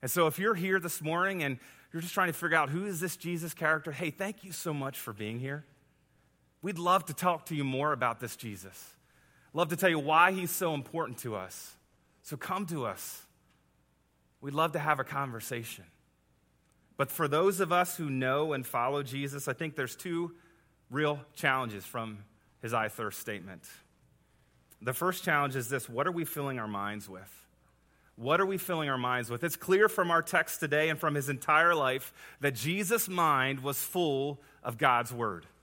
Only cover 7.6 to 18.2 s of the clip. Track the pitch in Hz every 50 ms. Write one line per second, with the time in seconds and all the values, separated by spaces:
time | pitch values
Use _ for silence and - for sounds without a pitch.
7.6 | 143 135 131 131 143 151 151 123 127 120 117 - 127 113 - - - 117 101 92
8.6 | 90 98 92 - - - - _ _ _ _ _ _ _ _ _ _ _ _ 151
9.6 | 175 156 175 156 190 190 165 156 139 143 156 160 175 185 190 190 180 165 - -
10.6 | 190 170 156 143 127 - - 160 165 123 120 - - 123 110 101 92 92 - -
11.6 | - - - _ _ _ _ _ _ _ _ _ _ - 151 135 - - 190 185
12.6 | 202 165 170 151 127 110 95 90 - - - - - _ _ _ _ _ _ _
13.6 | _ _ _ _ _ _ _ _ _ _ _ _ _ _ _ _ - 139 139 147
14.6 | 160 165 151 170 147 156 151 139 131 - 151 139 139 135 117 113 113 - 127 120
15.6 | 117 113 - - 92 - _ _ _ _ _ _ _ _ _ _ _ _ _ _
16.6 | _ _ _ _ _ _ _ _ 139 131 - - 165 143 139 151 180 196 202 175
17.6 | 196 165 170 175 180 180 - - 165 147 135 131